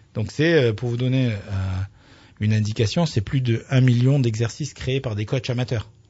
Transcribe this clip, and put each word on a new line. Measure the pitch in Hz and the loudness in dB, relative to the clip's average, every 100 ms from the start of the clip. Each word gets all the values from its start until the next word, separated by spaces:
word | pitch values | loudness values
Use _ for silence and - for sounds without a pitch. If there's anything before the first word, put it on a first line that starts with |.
| _ | _
Donc | 117 101 | -6 -6
c'est, | - 156 | 0 4
euh, | 160 120 | 4 4
pour | 107 123 | 0 -4
vous | 120 | -2
donner, | 127 131 123 | 0 2 0
euh, | 101 92 98 95 92 95 - - - - - | -2 -6 -4 -2 -4 -6 -10 -20 -20 -18 -4
une | 107 | 0
indication, | 107 104 110 107 - | 2 0 0 0 0
c'est | 165 - | 0 -2
plus | 104 139 | -2 -2
de | 123 113 - | 0 -2 0
un | 135 | 2
million | 127 120 127 143 | 4 4 4 2
d'exercices | 120 110 117 - 147 | 2 0 -4 -6 -10
créés | - 131 135 | -8 -4 -4
par | 131 104 | -4 -4
des | |
coachs | 107 131 - | -4 -4 -2
amateurs | 123 127 113 - _ | -4 -2 -4 -6 _